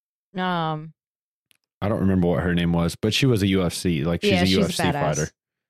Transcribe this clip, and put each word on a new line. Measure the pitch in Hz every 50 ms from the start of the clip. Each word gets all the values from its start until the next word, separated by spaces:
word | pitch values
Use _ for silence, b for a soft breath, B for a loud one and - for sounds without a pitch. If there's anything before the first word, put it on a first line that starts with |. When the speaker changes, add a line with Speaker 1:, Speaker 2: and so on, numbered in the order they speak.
| _ _ _ _ _ _ -
Speaker 1:
um, | 180 185 185 180 170 165 160 156 151 156 160 - _ _ _ _ _ _ _ _ _ _ _ _ _ _ _ _ - -
Speaker 2:
I | 104
don't | 110 -
remember | 92 95 95 92 87 87
what | 87 67 80
her | 90 87
name | 87 85 85 85
was, | 85 85 85 -
but | - - 110 107
she | - 139
was | 131 120 101 98
a | 98
U | 95 95 90
F | 85 -
C. | - - 92 85 73 69
Like, | 85 85 - -
she's | 208 196
Speaker 1:
Yeah, | 180 180
Speaker 2:
a |
Speaker 1:
she's | 190 -
a | 190
Speaker 2:
U | 202
F | - 175
C | - 165
Speaker 1:
badass. | 147 139
Speaker 2:
fighter. | 143 156 151 76 143 78 - - _ _ _ _ _ _ _